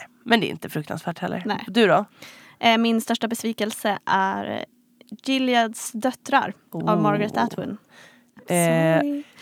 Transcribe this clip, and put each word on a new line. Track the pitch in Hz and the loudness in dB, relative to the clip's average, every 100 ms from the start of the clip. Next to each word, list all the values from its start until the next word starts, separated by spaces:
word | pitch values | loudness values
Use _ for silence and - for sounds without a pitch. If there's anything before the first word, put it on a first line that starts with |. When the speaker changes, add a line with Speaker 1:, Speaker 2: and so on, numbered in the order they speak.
| - _ | -4 _
Speaker 1:
men | - 226 | 2 2
det | 151 | 2
är | |
inte | 165 - | -4 -6
fruktansvärt | - 147 160 - 165 | -8 -6 -6 -6 -6
heller. | 180 180 180 | -6 -6 -6
Speaker 2:
Nej. | - - | -6 -2
Speaker 1:
Du | 233 202 | 2 4
då? | 165 208 _ - - - _ | 4 2 _ -20 -20 -20 _
Speaker 2:
Eh, | 233 226 | 2 4
min | 226 226 | 2 0
största | 220 233 220 | 0 -2 -2
besvikelse | 240 226 - 214 - 214 202 | -4 -4 -4 -4 -2 -4 -4
är | - 190 190 196 - 110 - _ _ _ - 214 | 0 0 0 -2 -6 -8 -10 _ _ _ -20 -10
Gileads | - 262 254 240 226 226 - | -2 0 2 2 2 -4 -10
döttrar | 220 254 - - 277 - - _ | -4 -4 -4 0 0 0 -6 _
av | 165 | -4
Speaker 1:
Oh. | 165 214 | 2 4
Speaker 2:
Margaret | 208 208 208 - | 4 2 0 0
Atwood. | 233 - - 208 _ - - _ _ - - | -2 -4 -8 -10 _ -20 -20 _ _ -18 -2
Speaker 1:
Eh, | |
Speaker 2:
Sorry. | 175 170 165 160 160 285 285 - - | 2 4 4 4 4 2 -4 -8 -4